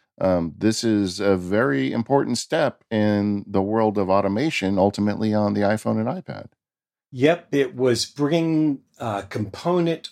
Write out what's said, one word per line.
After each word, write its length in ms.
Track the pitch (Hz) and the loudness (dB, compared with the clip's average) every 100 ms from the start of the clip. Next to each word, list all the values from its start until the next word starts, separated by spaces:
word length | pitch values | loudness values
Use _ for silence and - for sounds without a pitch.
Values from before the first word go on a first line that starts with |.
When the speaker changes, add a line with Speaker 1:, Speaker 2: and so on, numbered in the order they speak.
| _ - | _ -4
Speaker 1:
um, 340 | 95 90 82 - | 0 0 -2 -2
this 280 | 104 110 | -2 0
is 340 | 117 104 98 95 | 0 0 0 -2
a 180 | 101 92 | 0 0
very 560 | 90 104 135 139 131 | 0 0 2 0 -2
important 460 | 120 113 139 113 120 | -2 0 0 0 -4
step 460 | - 160 139 - - | -2 0 0 -2 -4
in 520 | 110 107 104 104 101 101 | 0 2 2 0 -4 -2
the 120 | 95 | -2
world 380 | 98 110 110 101 | 0 0 0 0
of 100 | 92 | 2
automation, 720 | 98 98 104 156 - 95 98 | 2 2 0 -2 -2 0 2
ultimately 560 | 98 - 104 - 110 | 2 2 -2 0 0
on 200 | 107 104 | 0 0
the 80 | 104 | 0
iPhone 360 | 101 110 117 110 | 0 0 -2 -2
and 80 | 113 185 | -2 -6
iPad. 220 | - 104 - _ _ _ _ _ _ | -10 -14 -16 _ _ _ _ _ _
Speaker 2:
Yep, 360 | 127 147 170 - | 0 2 2 0
it 240 | 143 127 123 | 0 0 2
was 280 | 127 117 | 2 2
bringing, 760 | - - 143 165 165 160 156 135 _ - | -2 -2 0 2 2 2 2 0 _ -10
uh, 240 | 120 101 | -6 -6
component 840 | 95 120 107 - 170 180 165 160 - | -6 -6 -6 -4 -2 0 0 -2 -6